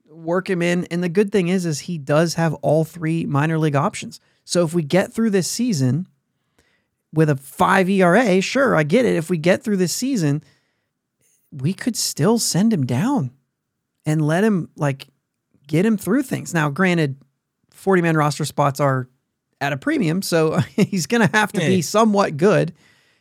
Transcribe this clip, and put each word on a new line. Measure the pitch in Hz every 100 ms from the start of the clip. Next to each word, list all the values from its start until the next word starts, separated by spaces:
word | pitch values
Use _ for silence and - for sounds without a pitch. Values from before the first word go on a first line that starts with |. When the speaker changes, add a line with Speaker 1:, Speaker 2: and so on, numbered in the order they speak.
| _
Speaker 1:
work | 160 160 180 190
him | 180
in. | 170 175 -
And | 175
the | 180
good | 170 208
thing | 208 170
is, | 190 170
is | 143
he | - 170
does | 139 151 170 165
have | 165 147
all | - 151 156
three | 170 156 165 -
minor | 139 156 160
league | 156 139
options. | 185 - - - _ _ -
So | 175
if | 165
we | 175
get | 143 175 214
through | 226 226
this | 190 156
season | - 247 156 131 139 185 _ _ _ _ _ _ _ _ _ _
with | 156 156
a | 139
five | - - 175 190 180
E | 196
R | 180 196
A, | 247 185
sure, | 185 262 254 160
I |
get | 151 220 220
it. | 175
If | 160
we | 175
get | 165 208
through | - 196
this | 180
season, | - 254 247 151 147 - _ _ _ _ _ _ _ _ _ _
we | 143 139
could | 196 254 214
still | - - 165 233
send | - 160 226
him | 196 123
down | 123 226 277 127 _ _ _ _ _ _ _ 151
and | 156 151
let | 165 220
him, | 190 - -
like, | 147 135 - _ _ _ _ _ _
get | 156 220
him | 214
through | 170 254
things. | 262 139 147
Now, | 170 147
granted, | 143 185 170 147 131 _ _ _ _ _
forty-man | _ 190 185 170 160
roster | 147 143 151
spots | - 143 139
are | 143 131 127 _ _ _ _ _
at | 139
a | 139
premium, | 277 311 165 180
so | - 165 160 -
<laughs> | - -
he's | 190 196 147
gonna | 240 196
have | 220 196
to | 190
be | 165 190
Speaker 2:
Hey. |
Speaker 1:
somewhat | 143 208 226 202 190 147
good. | 196 156 156 - _ _ _ _